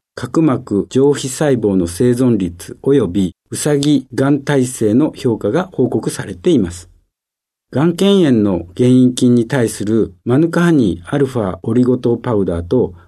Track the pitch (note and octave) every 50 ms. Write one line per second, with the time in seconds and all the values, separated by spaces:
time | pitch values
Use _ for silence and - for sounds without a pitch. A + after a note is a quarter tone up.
0 | _ _ _ - - B2+ - E3 E3 D3 B2+ A2+ - - G#2 G2 F2+ - - B2
1 | C3+ C#3+ C#3 C3 - C3 - - D#3 D3 C3 A2+ G#2+ G#2 F#2+ F#2+ F2 E2+ F2 -
2 | B2 B2 B2 A#2+ C3 B2 A#2 G2 F#2 F2 E2+ - - - - - - C3+ C#3 C#3
3 | A2 F2 E2+ G2+ F#2+ E2+ - _ _ _ - B2 - D3+ D3 C#3+ C#3 D3+ D3 C3
4 | - - A#2+ B2 C3+ C#3 D3 C3 C3 - D3 C3+ B2+ B2+ - - A2+ G#2 G#2 B2+
5 | D#3 - - - - B2+ A2+ G#2+ - G2+ A#2 E3 F#3 - - - B2+ B2 - A2+
6 | - - - - B2 F#2+ F#2+ F2+ - F#3 E3+ B2 F#2+ E2+ F2 - - - _ _
7 | _ _ _ _ _ _ _ _ _ _ _ _ _ _ - B2+ D3+ F3 E3+ E3+
8 | F#3+ G3+ G3+ G3 E3+ C#3+ B2 A2 G#2 G#2 F#2 E2+ E2 F2 - - B2 B2 B2+ B2+
9 | B2+ B2 B2 - B2 B2 B2 A#2+ A2+ A#2 D3 C3+ A#2 G#2 - - G2+ G2+ A2 A2+
10 | F#2+ F2 - _ _ A2+ A#2+ C#3+ E3 E3 E3 F3 F3 E3+ E3 C#3+ A#2 F#2 E2 E2+
11 | - - - D3 C#3 C3 B2+ A#2+ G#2 F#2 F2 - - A#2 A#2 B2 B2 B2+ B2+ B2
12 | - B2 A#2 A2+ - B2+ A2+ G2+ G2 F#2 E2+ E2+ E2+ F2 B2+ B2+ G2 - F2 -
13 | -